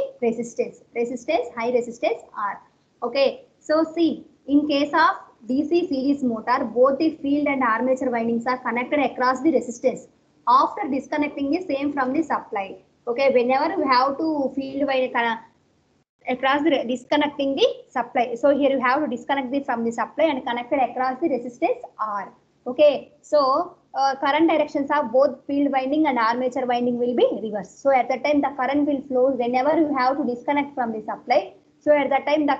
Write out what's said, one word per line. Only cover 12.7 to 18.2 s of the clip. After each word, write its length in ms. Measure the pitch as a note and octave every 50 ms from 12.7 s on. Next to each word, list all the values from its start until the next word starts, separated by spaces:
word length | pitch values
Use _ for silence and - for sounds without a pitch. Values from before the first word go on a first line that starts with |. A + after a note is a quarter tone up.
| F#3 - - _ _ _ _
Okay, 240 | A#3+ A#3+ B3 C#4 C4+ A#3
whenever 400 | B3 A#3 B3 C4 C4+ D4+ E4 F#4+
you 120 | F4 D4
have 300 | C4+ B3+ B3 C4 C#4 C#4
to 340 | - D#4+ D#4+ D#4 C#4+ C4+ B3+ -
field 320 | C#4 C4+ C4+ C4+ C#4 C#4+
wind, 300 | C4 C4+ C4 B3+ A#3+ -
uh, 220 | A#3+ A#3 A#3 A3+ - - - _ _ _ _ _ _ _ _ _ _ _ _ _ _ -
across 340 | - B3+ B3 B3+ C4+ C4+ D4 D4
the 80 | D#4+
re-, 140 | C#4+ B3 B3
disconnecting 680 | A3+ B3+ B3 - - D4+ D4 D4 C#4+ - - C#4 C#4 C#4
the 120 | C4+ A4 C5+ C5 - - _
supply. 460 | - B3+ A#3 - - C4